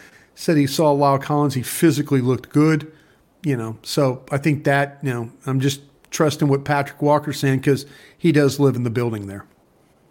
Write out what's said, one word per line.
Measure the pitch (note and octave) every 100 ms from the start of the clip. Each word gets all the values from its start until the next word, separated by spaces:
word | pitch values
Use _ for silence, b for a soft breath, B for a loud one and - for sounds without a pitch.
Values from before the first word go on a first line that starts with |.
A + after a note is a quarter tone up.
| B B B
said | - - D#3
he | C3+
saw | - D3+
Lyle | C#3+ C#3+ C#3
Collins. | - D3 D3
He | C3
physically | A#2 - E3 C3+ D3 C#3
looked | B2 A#2+ -
good, | C#3+ D#3 D#3 D#3 B B B B _
you | E3 B2
know. | A2+ A2
So | - - C3+ B2+ -
I | C#3
think | D#3 C#3+
that, | - C#3 C#3+ C#3
you | C#3
know, | A#2+ A#2 - C3+
I'm | C3
just | C3+ C#3 - _ _
trusting | - D#3 D3 D3
what | C3+
Patrick | C#3 C#3+ C#3 -
Walker's | D3 D3 D3 C3+
saying | C#3 C3+
'cause | C#3+ C3+ - B B B
he | E3+
does | D3 C#3 C#3
live | C#3
in | A#2+
the | A#2+
building | A2+ A#2+ A2 G2
there. | G2 - _ _ _ _ _ _